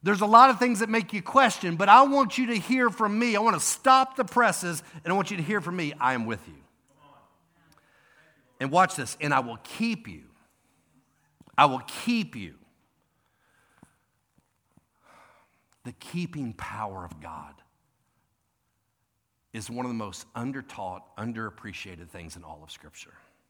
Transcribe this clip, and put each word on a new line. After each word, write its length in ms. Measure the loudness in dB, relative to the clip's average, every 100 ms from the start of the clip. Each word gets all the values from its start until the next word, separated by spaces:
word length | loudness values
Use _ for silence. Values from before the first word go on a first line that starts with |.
There's 180 | 0 0
a 60 | 8
lot 240 | 10 10
of 80 | 6
things 200 | 0 0
that 100 | 0
make 240 | -2 -2
you 100 | -8
question, 540 | 0 4 4 2 -4 0
but 120 | 8
I 140 | 8
want 340 | 8 4 0 -2
you 100 | -2
to 120 | -2
hear 320 | -2 0 0
from 260 | 0 -2 0
me. 180 | 0 2
I 40 |
wanna 200 | 2 0
stop 560 | -2 0 4 4 4 -4
the 80 |
presses, 600 | -2 2 2 0 -6 -8 -12 -14
and 80 | -4
I 40 | -2
want 160 | -2
you 60 | -6
to 60 |
hear 180 | -4 -4
from 140 | -4 -6
me. 180 | -6 -2
I 140 | -2
am 140 | 0 -4
with 200 | -8 -10
you. 100 | -20 _ _ _ _ -20 -20 _ _ _ _ _ _ _ _ _ _ _ _ _ _
And 100 | 0
watch 260 | 2 2 0
this, 220 | -10 -6
"And 140 | 0
I 60 | 0
will 180 | -2 -10
keep 500 | -14 -6 -6 -6 -12
you." 220 | -20 -20 _ _ _ _ _ _ _ _ _ _ _ _ 4
I 80 | 4
will 160 | 4 -8
keep 480 | -8 -2 -2 -4 -10
you. 240 | -14 -16 _ _ _ _ _ _ _ _ _ _ _ _ _ _ _ _ _ _ _ _ _ _ _ _ _ -20 -20 _ _ _ _ _
The 100 | -20
keeping 600 | -20 -12 -8 -8 -8 -10
power 500 | -10 -14 -10 -10 -10
of 160 | -14 -16
God 360 | -18 -18 -20 -20 _ _ _ _ _ _ _ _ _ _ _ _ _ _ _ _ _ _ _
is 160 | -14 -10
one 160 | -8 -6
of 40 |
the 60 | -6
most 360 | -8 -12 -16
undertaught, 680 | -10 -10 -10 -14 -12 -12 -12 -16 -12
underappreciated 920 | -10 -8 -10 -12 -16 -16 -16 -18 -20
things 280 | -18 -18 -20
in 60 |
all 200 | -20 -20
of 80 | -20
Scripture. 420 | -20 -20 -20 -20 _ _ _